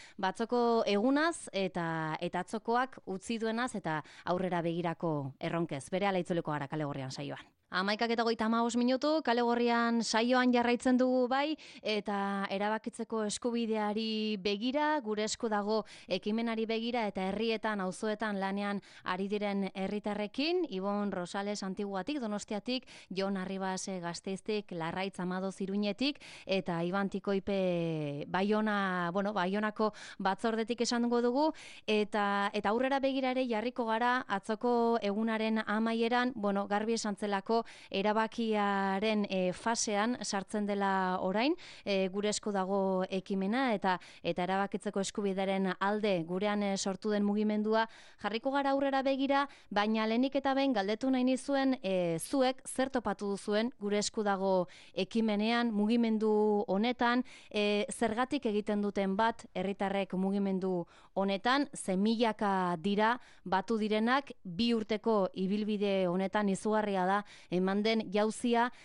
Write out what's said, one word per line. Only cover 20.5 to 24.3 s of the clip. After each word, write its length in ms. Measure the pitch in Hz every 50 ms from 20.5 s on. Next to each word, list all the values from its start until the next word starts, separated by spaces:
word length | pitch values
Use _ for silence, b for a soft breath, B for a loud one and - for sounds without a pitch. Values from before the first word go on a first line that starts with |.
| 349 370 330
Ibon 460 | - 190 185 185 202 202 208 208 202 185
Rosales 480 | 185 175 175 - 202 196 202 208 202
Antiguatik, 560 | 202 190 185 - 202 202 196 190 185 - 302 294
Donostiatik, 680 | 233 214 208 202 - - 220 202 - 247 254 254 B B B B B B 185
Jon 240 | 180 190 196 202 190
Arribas, 480 | 185 185 190 190 190 190 185 185 -
eh, 140 | 202 190 180
Gasteiztik, 720 | 170 170 170 - - 196